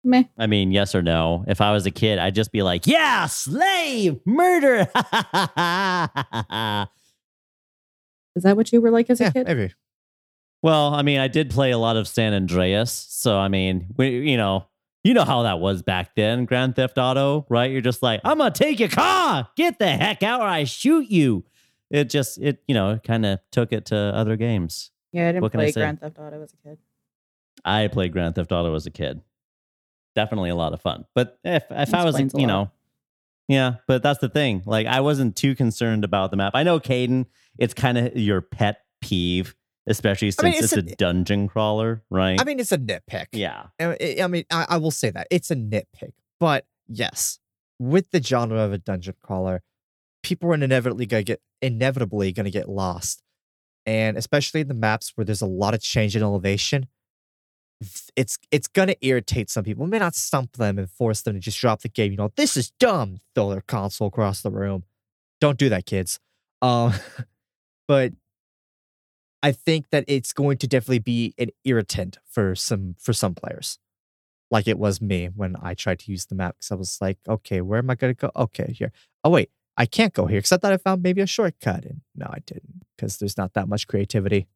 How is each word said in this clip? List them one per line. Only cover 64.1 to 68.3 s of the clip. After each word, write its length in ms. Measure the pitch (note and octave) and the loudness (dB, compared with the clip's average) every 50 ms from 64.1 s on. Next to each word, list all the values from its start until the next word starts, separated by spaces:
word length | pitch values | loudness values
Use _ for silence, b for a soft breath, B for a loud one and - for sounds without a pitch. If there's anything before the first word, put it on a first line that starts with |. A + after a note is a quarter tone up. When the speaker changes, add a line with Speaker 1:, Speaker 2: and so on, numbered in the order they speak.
| - - G#2+ G2 G2 - | 0 0 0 0 -2 -4
Speaker 3:
the 80 | - G#2 | -6 -6
room. 340 | G2 G2+ G2 G2 G2 F#2+ F2+ _ _ _ _ _ _ _ _ _ _ _ | -6 -4 -4 -4 -4 -6 -8 _ _ _ _ _ _ _ _ _ _ _
Don't 180 | - D3 C#3+ - | 0 0 2 2
do 100 | C#3+ C3 | 2 2
that, 180 | G#2+ F#2 F2+ | 2 0 -2
kids. 320 | - G#2+ F#2+ F#2 F2+ - - _ _ _ _ _ _ _ _ | -4 -4 -4 -2 -4 -8 -10 _ _ _ _ _ _ _ _
Um, 300 | B2+ B2+ A#2+ A#2+ A#2 A#2+ G2 G2 B B B B C3 _ _ _ | 0 2 2 4 2 2 0 -2 B B B B -14 _ _ _
<laughs> 480 | _ _ _ _ _ _ _ _ _ - | _ _ _ _ _ _ _ _ _ 2
but 240 | C#3+ C3+ C3 B2 - _ _ _ | 2 4 4 0 -4 _ _ _